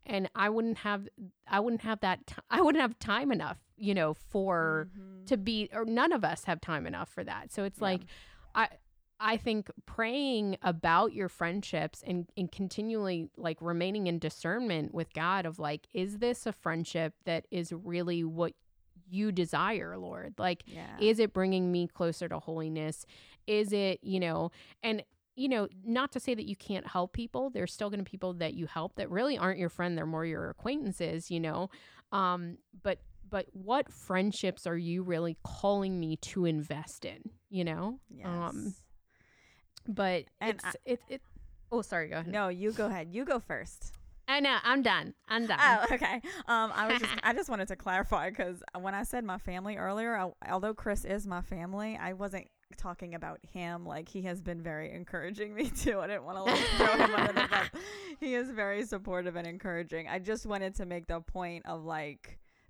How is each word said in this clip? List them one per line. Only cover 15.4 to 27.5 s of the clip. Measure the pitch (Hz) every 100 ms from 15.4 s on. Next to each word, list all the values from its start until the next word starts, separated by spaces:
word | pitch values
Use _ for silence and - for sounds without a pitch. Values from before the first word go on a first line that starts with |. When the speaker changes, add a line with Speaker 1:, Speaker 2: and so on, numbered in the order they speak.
| 165
Speaker 1:
of, | 170
like, | 147 151 -
is | 185 196 208
this | 240 240 226
a |
friendship | - - 165 170 165 160 - 180
that | 160 -
is | 180 170
really | 170 185 175 175 170
what | 165 160 165 - _ _ _ 175 185
you | 190 214
desire, | 180 165 151 190 214 170 185
Lord? | 180 180 156 -
Like, | 180 175 -
Speaker 2:
Yeah. | 165 170 -
Speaker 1:
is | 208 226
it | 214
bringing | 190 190 185 180
me | 175 175
closer | - 170 170 175
to | 160
holiness? | 165 160 160 160 156 - - - - - -
Is | 208 208
it, | 202 196 -
you | 208 190
know, | 170 165 170 - - -
and, | 226 214 - _ _ -
you | 269
know, | 233 202 185
not | 220 240 277
to | 247
say | -
that | 226 208
you | 202
can't | - 190 -
help | 185 185
people. | - 233 247 269